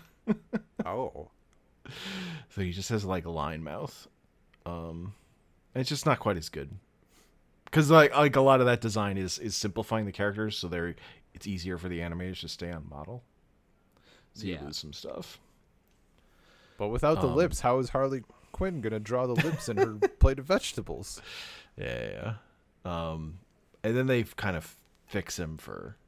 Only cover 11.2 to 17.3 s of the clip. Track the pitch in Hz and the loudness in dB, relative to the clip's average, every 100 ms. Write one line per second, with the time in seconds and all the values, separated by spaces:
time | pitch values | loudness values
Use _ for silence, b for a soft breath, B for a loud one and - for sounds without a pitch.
11.2 | _ - 104 92 87 87 90 85 85 85 | _ -12 -6 -4 -4 -4 -4 -4 -4 -4
12.2 | 90 90 80 - 87 82 76 71 76 123 | -6 -8 -10 -8 -8 -8 -10 -12 -12 -12
13.2 | _ _ _ _ _ _ _ _ b b | _ _ _ _ _ _ _ _ b b
14.2 | b - 101 78 71 76 78 73 73 - | b -10 -8 -6 -8 -10 -12 -12 -12 -12
15.2 | - - _ _ _ _ _ _ _ _ | -12 -16 _ _ _ _ _ _ _ _
16.2 | b b b b b b 104 120 151 156 | b b b b b b -2 2 4 4
17.2 | 135 | 4